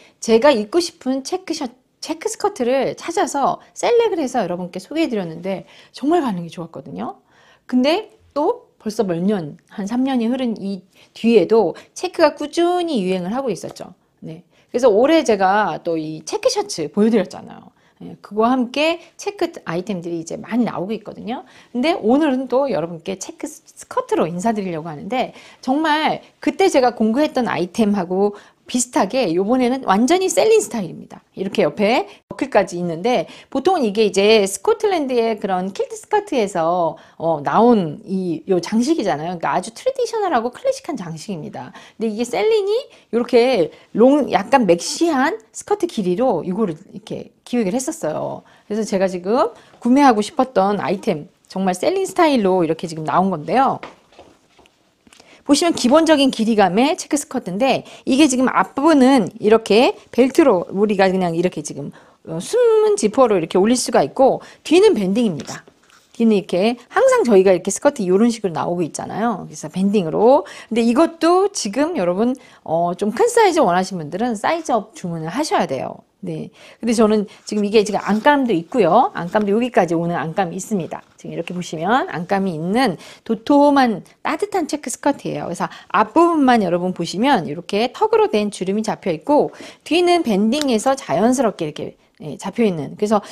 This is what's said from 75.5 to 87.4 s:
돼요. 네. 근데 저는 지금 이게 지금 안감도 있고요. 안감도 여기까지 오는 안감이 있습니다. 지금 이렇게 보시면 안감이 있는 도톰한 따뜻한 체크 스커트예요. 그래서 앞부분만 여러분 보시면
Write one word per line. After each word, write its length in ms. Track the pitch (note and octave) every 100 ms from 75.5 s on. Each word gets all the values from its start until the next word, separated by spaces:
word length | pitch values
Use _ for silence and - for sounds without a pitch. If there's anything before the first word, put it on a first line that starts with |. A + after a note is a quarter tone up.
| F#4+ -
돼요. 300 | C3 - - _ _
네. 240 | F3+ D#3 D3+ - - -
근데 140 | A3+
저는 320 | A3+ G#3+ G#3+ G3+ -
지금 220 | - G#3+ G3+
이게 180 | A3
지금 160 | G3+ G3
안감도 520 | - G#3+ D4 C#4+ B3
있고요. 560 | E3+ E3 C4 E3+ G#3 F#4+
안감도 400 | - F3 G#3+ G3+
여기까지 420 | G#3 B3 A#3 E3+
오는 220 | E3+ E3+ E3+
안감이 400 | D#3 D#3 E3+ F3+
있습니다. 460 | - G3+ D3+ - - _
지금 160 | E3
이렇게 180 | D#3 E3+
보시면 560 | F3+ E3+ D#3+ E3+ B3+ F#4
안감이 440 | F#3 E3+ G3 F#3+
있는 440 | D#3 E3+ A3 B3+ D#3 - -
도톰한 800 | - A3 - C#4+ C#4+ C#4 B3 F3+ - _
따뜻한 440 | - D#4 G#4 F#4+ D4+
체크 220 | D4 -
스커트예요. 560 | - G3 F#3 E3 D3
그래서 240 | D3+ F3 F3 - -
앞부분만 760 | F#3+ G#3+ D#4+ E4+ E4 C4 A#3+
여러분 320 | F3+ F3 F#3
보시면 520 | F3 E3+ F3 C4 A#3+